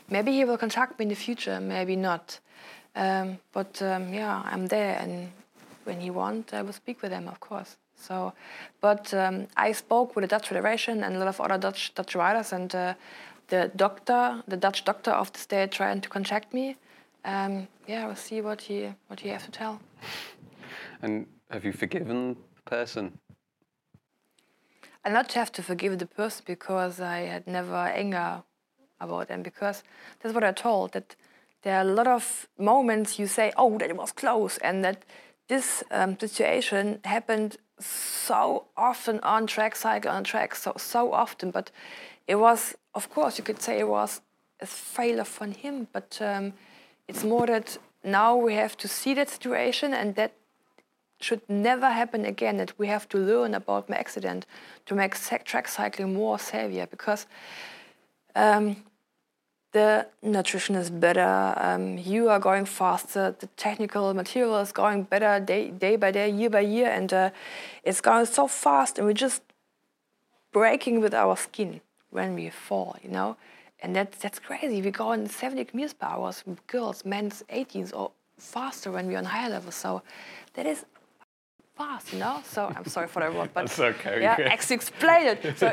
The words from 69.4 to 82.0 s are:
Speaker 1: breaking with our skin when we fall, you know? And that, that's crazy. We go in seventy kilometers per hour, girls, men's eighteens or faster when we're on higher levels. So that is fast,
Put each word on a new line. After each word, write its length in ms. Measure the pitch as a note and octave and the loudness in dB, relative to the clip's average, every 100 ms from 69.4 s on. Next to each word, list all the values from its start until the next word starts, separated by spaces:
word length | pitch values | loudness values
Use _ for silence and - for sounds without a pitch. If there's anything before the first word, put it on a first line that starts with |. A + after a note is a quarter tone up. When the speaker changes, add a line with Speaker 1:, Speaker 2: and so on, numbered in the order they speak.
| _ _ _ _ _ _ _ _ _ _ _ | _ _ _ _ _ _ _ _ _ _ _
Speaker 1:
breaking 480 | G3+ A3 C4+ B3+ A#3 | 4 6 4 2 2
with 140 | G#3+ | 4
our 220 | A3 G3 F#3 | 4 4 2
skin 440 | - - F#3 - _ _ _ | -2 -6 -6 -8 _ _ _
when 240 | F#3+ F#3 | -6 -4
we 160 | F3 E2 | -4 -8
fall, 460 | - - - F3 - | -10 -4 -4 -4 -10
you 60 | - | -6
know? 280 | F#2 G2+ A3+ - - - - | -4 -2 -4 -16 -20 -20 -12
And 160 | F3+ F#3 | -4 -2
that, 160 | G3 - | -2 -4
that's 200 | G3+ - | -10 -10
crazy. 420 | - - D4 G#3 | -12 -6 -4 -2
We 80 | G3 | -2
go 220 | G3 A3 | -2 -2
in 160 | A3+ G#3+ | -2 -4
seventy 360 | - B3+ C4 | -6 -6 -6
kilometers 300 | A#3+ A#3 D4 | -6 -4 -6
per 120 | - - | -6 -6
hour, 260 | - F#3 F#3 - F3 - | -4 -6 -8 -12 -14 -6
girls, 380 | B3 A3 - | -4 -4 -6
men's 380 | F#3+ G3+ G#3 G3+ - | -6 -4 -4 -8 -8
eighteens 440 | B3 C4 G3 F#3 | -8 -6 -6 -8
or 180 | G3+ G3 _ _ _ | -6 -8 _ _ _
faster 520 | - A#3+ C4 C4 G3 | -12 -8 -8 -8 -8
when 140 | F#3 F#3 | -6 -4
we're 120 | F#3+ | -4
on 80 | F#3 | -4
higher 240 | G#3 B3 | -4 -4
levels. 240 | F#3 F3+ | -6 -8
So 280 | - F#3 F#3 - - - - - | -8 -6 -6 -8 -20 -18 -18 -14
that 120 | - D4+ | -6 -4
is 200 | D4+ - _ _ _ _ _ _ _ _ - | -4 -8 _ _ _ _ _ _ _ _ -10
fast, 360 | D4 A#3+ | -8 -10